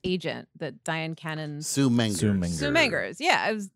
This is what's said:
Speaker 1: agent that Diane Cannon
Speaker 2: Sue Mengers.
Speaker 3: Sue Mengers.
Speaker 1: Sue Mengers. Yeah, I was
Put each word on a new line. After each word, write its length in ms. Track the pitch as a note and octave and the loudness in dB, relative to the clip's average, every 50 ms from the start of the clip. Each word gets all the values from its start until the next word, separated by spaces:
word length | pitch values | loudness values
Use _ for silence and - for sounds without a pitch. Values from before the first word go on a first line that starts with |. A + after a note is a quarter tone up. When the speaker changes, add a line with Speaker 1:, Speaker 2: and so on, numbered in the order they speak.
| - | -2
Speaker 1:
agent 440 | F#3 F#3 F3+ D#3+ D3+ A#2 A#2+ - _ _ - | -2 -2 -2 -2 -4 -6 -6 -10 _ _ -10
that 260 | E3 C#3+ - - - | -10 -10 -10 -10 -6
Diane 300 | - D#3+ D#3+ D#3+ D#3+ D#3+ | -6 -4 -4 -4 -6 -8
Cannon 460 | - - D#3+ D#3 D#3 D#3 D3+ D3 D3 | -8 -8 -8 -6 -6 -8 -8 -8 -8
Speaker 2:
Sue 280 | D3+ - - C#3 C#3 C3 | -6 -2 2 4 4 4
Mengers. 280 | A#2+ A#2+ A2+ G#2+ G2+ - | 4 4 2 2 2 2
Speaker 3:
Sue 140 | G#2+ G#2 G2+ | 2 2 2
Mengers. 240 | F#2+ F2 E2+ F2 D#2 | 2 2 0 0 0
Speaker 1:
Sue 120 | - D4 | 0 2
Mengers. 460 | D4 E4 D4+ A#3 F3 B2+ F#2 F#2+ F3 - | 4 4 4 4 2 -2 -4 -4 -6 -2
Yeah, 240 | D4+ F#4 - - - | 2 2 2 2 2
I 80 | G3+ | 0
was 180 | A3 G#3+ G3+ F#3+ _ | -2 -4 -6 -10 _